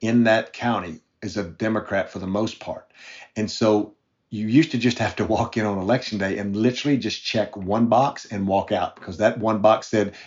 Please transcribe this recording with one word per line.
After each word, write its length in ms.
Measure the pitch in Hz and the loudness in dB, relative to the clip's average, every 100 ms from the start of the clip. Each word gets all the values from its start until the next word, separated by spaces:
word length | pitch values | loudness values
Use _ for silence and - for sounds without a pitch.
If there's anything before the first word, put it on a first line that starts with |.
in 240 | 113 120 | 0 4
that 300 | 117 110 - | 6 4 0
county 460 | - 123 107 87 80 _ _ | -4 -2 -2 -4 -12 _ _
is 160 | 101 101 | -10 -6
a 80 | |
Democrat 680 | 90 82 113 110 - 98 92 | -8 -4 -2 -2 -2 -2 -2
for 100 | 95 | -6
the 60 | 92 | -4
most 320 | 101 110 - | -2 -2 -6
part. 320 | - - - _ - - - 110 | -12 -12 -14 _ -20 -20 -12 -6
And 140 | 107 | -6
so 420 | - 110 104 - _ _ _ - | 0 2 4 0 _ _ _ -12
you 180 | 104 107 | -6 2
used 220 | 131 160 | 4 4
to 80 | 120 | 2
just 200 | 120 120 | 0 0
have 160 | 104 - | -4 -2
to 100 | 101 | 0
walk 320 | 107 113 117 | 0 0 0
in 80 | 107 | 0
on 100 | 98 | 0
election 400 | 95 127 - 107 | 0 0 0 -4
day 220 | 95 101 | -2 -2
and 180 | 101 101 | -4 0
literally 400 | 120 123 147 135 | 0 0 0 0
just 260 | 104 - | 0 -6
check 320 | - 110 104 | -4 -2 -2
one 300 | 101 92 110 | -4 -2 2
box 420 | 117 117 139 - - | 4 4 2 -2 -10
and 160 | 104 98 | -4 0
walk 260 | 95 - | 0 0
out, 240 | 98 87 - | -2 -2 -6
because 220 | - 87 | -12 0
that 220 | 110 117 | 0 2
one 180 | 110 110 | -2 4
box 300 | 107 110 - | 4 4 2
said 260 | 110 98 - | 0 0 -4